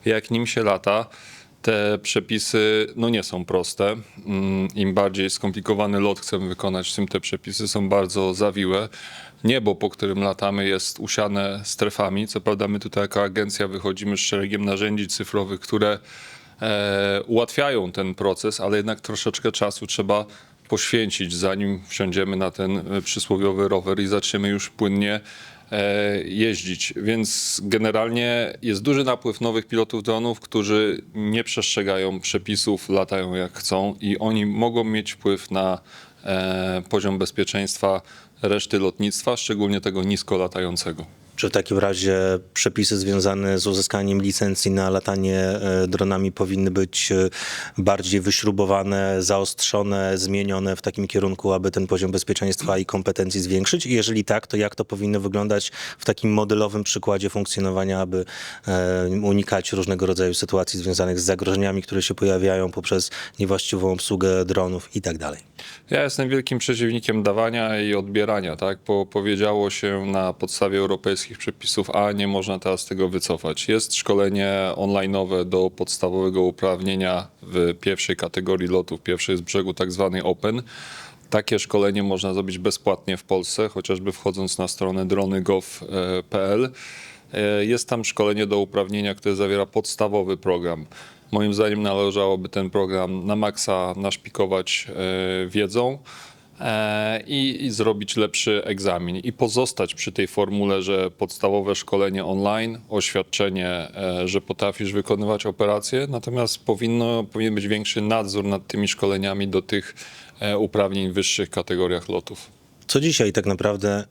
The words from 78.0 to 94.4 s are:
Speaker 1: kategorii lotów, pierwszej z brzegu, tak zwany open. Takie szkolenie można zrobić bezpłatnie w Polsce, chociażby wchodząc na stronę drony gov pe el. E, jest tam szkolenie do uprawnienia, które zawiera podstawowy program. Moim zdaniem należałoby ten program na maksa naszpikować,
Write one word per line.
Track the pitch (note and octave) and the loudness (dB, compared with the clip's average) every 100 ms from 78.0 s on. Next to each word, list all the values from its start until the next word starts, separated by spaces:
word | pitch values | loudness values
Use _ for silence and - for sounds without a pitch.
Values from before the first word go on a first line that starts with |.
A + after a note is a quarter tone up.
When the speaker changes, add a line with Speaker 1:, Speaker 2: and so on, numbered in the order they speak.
| - F#2 | -2 -2
Speaker 1:
kategorii | F2 - F#2 F#2+ F2+ | -2 -4 0 0 2
lotów, | F2+ F2 E2 | 0 0 -6
pierwszej | - F2 - F#2 | -4 -2 0 -2
z | |
brzegu, | F2 G2 F#2+ | 0 -2 -2
tak | F2 F#2 | -2 -2
zwany | F2+ G2 F#2 | 2 0 2
open. | F2 F2+ G#2 A#2 A#2+ - - - - - - | 0 0 0 -2 -6 -16 -16 -16 -18 -20 0
Takie | G#2+ - G#2 | 0 2 -2
szkolenie | - G#2 G2+ G2+ | 2 2 4 2
można | G2+ F#2+ G2 | 0 0 0
zrobić | F#2 F#2+ F#2 | -2 -2 -2
bezpłatnie | F#2 - - F#2 - F#2 | -2 0 0 0 -2 -6
w | |
Polsce, | - F#2+ F2 - A2 | 0 0 0 -2 -2
chociażby | F#2+ F#2 F#2+ F#2+ | -2 -2 -2 -2
wchodząc | F#2 G2+ F#2+ F#2+ - | -2 -4 -2 -4 -2
na | F#2 | -4
stronę | - F#2+ F#2+ F#2+ | -2 -2 0 0
drony | G2 F#2+ F#2+ | 2 2 0
gov | F#2 F#2+ - - - F#2+ F2+ F#2 - | 2 0 0 -14 -6 -4 -2 -2 -2
pe | G#2 G2 | -2 2
el. | G#2+ B2+ B2+ - - - - - | 2 0 -4 -18 -16 -18 -20 -10
E, | G2+ G#2 G#2 G#2 | -2 0 2 2
jest | A#2+ - | 0 0
tam | A#2 G#2+ | -2 -2
szkolenie | - G#2 G#2 G#2 | 2 2 2 2
do | G#2 | 2
uprawnienia, | G2 G2+ F#2+ G2+ G2+ G2 | 2 0 -2 -2 -2 -2
które | G#2 G2 | -2 0
zawiera | G2+ G2+ G2 | 2 2 0
podstawowy | A2 G#2+ - G#2+ G#2 F#2 F2+ | -2 -4 -2 0 0 0 -2
program. | F#2+ F2 F2 D#2+ D2+ - - - - | 0 0 0 -4 -8 -18 -20 -20 -4
Moim | G#2 G#2 | 0 2
zdaniem | G2+ G#2+ G#2 | 2 2 2
należałoby | G#2 G2 G2+ G2+ G2 F#2+ F#2 | 0 2 2 2 2 2 -2
ten | G2+ F#2+ | -4 -2
program | G2+ F#2+ F#2+ F#2 F#2+ F#2 | 0 0 0 -2 -2 -2
na | G#2+ | 0
maksa | G#2 G#2 - F#2+ F2+ F#2+ | 0 -2 0 0 0 -2
naszpikować, | G2 - - - | -4 -4 -8 -2